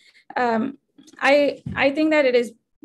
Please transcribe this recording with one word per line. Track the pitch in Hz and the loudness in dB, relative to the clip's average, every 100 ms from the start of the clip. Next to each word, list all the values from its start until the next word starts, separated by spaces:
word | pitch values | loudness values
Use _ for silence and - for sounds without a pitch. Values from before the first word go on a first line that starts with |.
| _ _ - - | _ _ -10 -4
Um, | 240 226 - - _ _ - - | -2 -2 -4 -8 _ _ -20 -4
I, | 269 294 285 - - | 2 2 2 -4 -10
I | - 277 | -2 -2
think | 285 311 | 0 0
that | 302 262 | 2 2
it | |
is | 240 226 - _ _ | 0 -2 -10 _ _